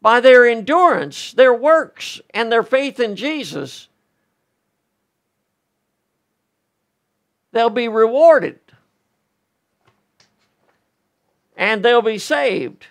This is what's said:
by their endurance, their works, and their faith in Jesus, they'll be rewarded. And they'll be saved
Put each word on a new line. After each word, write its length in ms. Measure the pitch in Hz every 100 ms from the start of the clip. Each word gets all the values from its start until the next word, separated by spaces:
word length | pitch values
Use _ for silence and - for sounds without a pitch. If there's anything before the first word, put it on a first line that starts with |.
by 180 | 214 240
their 260 | 247 254 240
endurance, 840 | 233 196 320 359 - 147 135 -
their 220 | - 262
works, 680 | 233 269 320 240 _ - - -
and 200 | 202 226
their 120 | 233
faith 360 | 226 262 277 247
in 160 | 233 190
Jesus, 720 | 254 311 196 147 135 - - _ _ _ _ _ _ _ _ _ _ _ _ _ _ _ _ _ _ _ _ _ _ _ _ _ _ _ _ _ _ _ _ _ _ _ _
they'll 160 | 233 233
be 180 | 220 233
rewarded. 720 | 220 220 247 330 302 165 - _ _ _ _ _ _ _ _ _ _ _ _ _ _ _ _ _ _ _ _ _ _ _ _ _ _ _ _ _ -
And 220 | 196 220
they'll 220 | 220 240
be 160 | 220 220
saved 680 | - 294 277 185 127 101 -